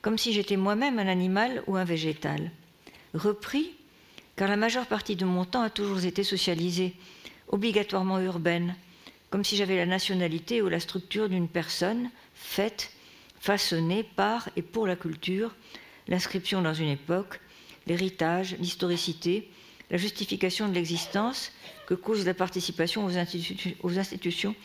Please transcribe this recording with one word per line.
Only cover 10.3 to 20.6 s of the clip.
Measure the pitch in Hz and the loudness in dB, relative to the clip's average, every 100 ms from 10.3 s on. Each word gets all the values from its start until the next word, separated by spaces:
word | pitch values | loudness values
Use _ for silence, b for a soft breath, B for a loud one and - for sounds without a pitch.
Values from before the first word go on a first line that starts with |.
| 165 165 233 | 0 0 2
ou | 190 | 2
la | 170 | 0
structure | - 190 180 208 214 | -2 -6 -4 -2 0
d'une | 185 170 | 2 0
personne | 170 156 - 180 233 247 - B | -2 -2 0 0 0 -4 -8 B
faite, | - - - 214 - - B B B B - | -18 -6 -2 -2 -2 -10 B B B B -6
façonnée | - 202 - 165 165 202 | 0 2 2 2 2 0
par | 220 - 202 233 - - | -2 0 2 0 -4 -6
et | |
pour | 170 226 202 | -4 0 0
la | 175 | 0
culture, | 165 156 - 190 226 - B B B B - | -4 -4 -2 0 -2 -6 B B B B -2
l'inscription | 180 - 185 180 190 | 0 0 -4 -2 0
dans | 165 | 2
une | 156 156 | 2 0
époque, | 139 160 180 196 - B B B B - | 0 0 -2 -2 -10 B B B B -2
l'héritage, | 170 190 185 165 175 190 180 | 0 0 0 2 2 -2 -4
l'historicité, | 175 - 180 175 - 160 170 202 - B B B B | -4 -2 0 0 -2 -2 0 0 -2 B B B B
la | 175 | 0
justification | 208 - 202 - 185 175 | 0 -2 -4 0 0 2